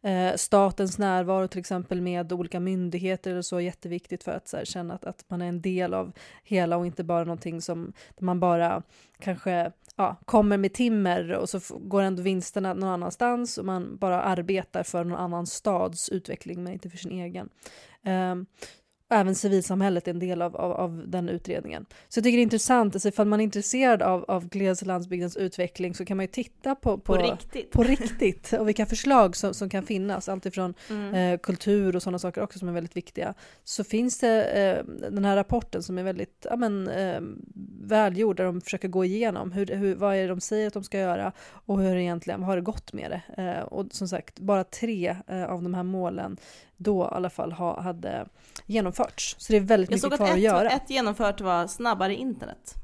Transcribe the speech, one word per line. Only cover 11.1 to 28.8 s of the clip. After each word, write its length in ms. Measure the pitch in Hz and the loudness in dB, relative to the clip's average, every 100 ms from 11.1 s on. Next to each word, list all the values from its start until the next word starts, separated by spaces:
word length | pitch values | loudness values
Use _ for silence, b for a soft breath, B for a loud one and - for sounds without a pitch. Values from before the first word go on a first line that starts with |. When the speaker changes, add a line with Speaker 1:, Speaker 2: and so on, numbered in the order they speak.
| 180 170 | 2 0
Speaker 1:
och 160 | 190 - | -2 -2
så 80 | 190 | -6
f-, 140 | - - | -8 -12
går 220 | 196 196 | 0 2
ändå 200 | 190 180 | 2 0
vinsterna 520 | 185 185 175 208 190 | 0 -2 -2 -4 -2
någon 140 | 185 190 | -2 -2
annanstans 680 | 180 175 - 240 240 240 - | -2 -4 -2 0 0 -4 -4
och 60 | |
man 320 | 190 185 180 190 | -4 -4 -6 -2
bara 260 | 190 180 | 0 2
arbetar 600 | - 185 175 190 - 180 | 2 0 0 -2 -2 -6
för 220 | 175 175 | -4 -4
någon 140 | 170 175 | -2 -4
annan 280 | 180 175 175 | -4 -4 -6
stads 600 | - 214 180 185 170 - | -4 0 2 0 -4 -4
utveckling 540 | 185 - - 165 175 | -6 -6 -12 -10 -10
men 100 | 180 | -10
inte 180 | 185 175 | -10 -14
för 60 | 175 | -14
sin 140 | 180 | -10
egen. 360 | 185 175 180 - B B B B B | -8 -8 -10 -14 B B B B B
Ehm, 420 | 196 185 185 180 185 B B B B B _ | -2 0 0 -2 -8 B B B B B _
och 60 | 220 | 4
även 180 | 190 | 4
civilsamhället 720 | 185 202 196 180 190 196 175 180 | 2 4 2 2 2 2 2 -2
är 20 | |
en 80 | 175 | -4
del 240 | 180 175 | -4 -2
av, 140 | 170 - | -2 -2
av, 160 | 175 | -2
av 320 | - 180 165 - | -2 -2 -4 -6
den 200 | 180 175 | -4 -2
utredningen. 580 | 175 - 175 - - - B B | -4 -4 -6 -6 -12 -12 B B
Så 100 | - | 2
jag 60 | |
tycker 120 | 240 240 | 4 6
det 40 | |
är 20 | |
intressant, 520 | 226 220 - 247 208 | 4 2 4 4 4
alltså 140 | 185 208 | 2 0
ifall 180 | 202 208 | 2 4
man 140 | 208 | 4
är 40 | |
intresserad 580 | 220 202 202 254 262 220 | 2 0 -2 4 6 6
av, 220 | - 185 - | 4 2 0
av 200 | 185 170 | -2 -2
gles- 320 | 196 196 185 | 0 2 2
och 40 | 185 | -2
landsbygdens 500 | 180 175 180 175 175 | -4 -2 -4 -4 -2
utveckling 580 | 190 185 175 - 180 | -4 -2 -4 -2 -6
så 100 | 180 | -4
kan 120 | 180 190 | -4 -2
man 80 | |
ju 60 | 190 | -2
titta 440 | - 233 _ 269 | -4 -8 _ -4
på, 240 | 269 240 196 | 0 0 0
på, 160 | - 185 | 2 4
Speaker 2:
På 60 | |
riktigt. 480 | 175 - - 254 - | 4 0 -8 -10 0
Speaker 1:
på 120 | - | 4
riktigt 680 | 233 277 226 - 208 190 - | 6 4 2 2 2 2 -2
och 160 | 220 214 | 0 2
vilka 180 | 208 | 2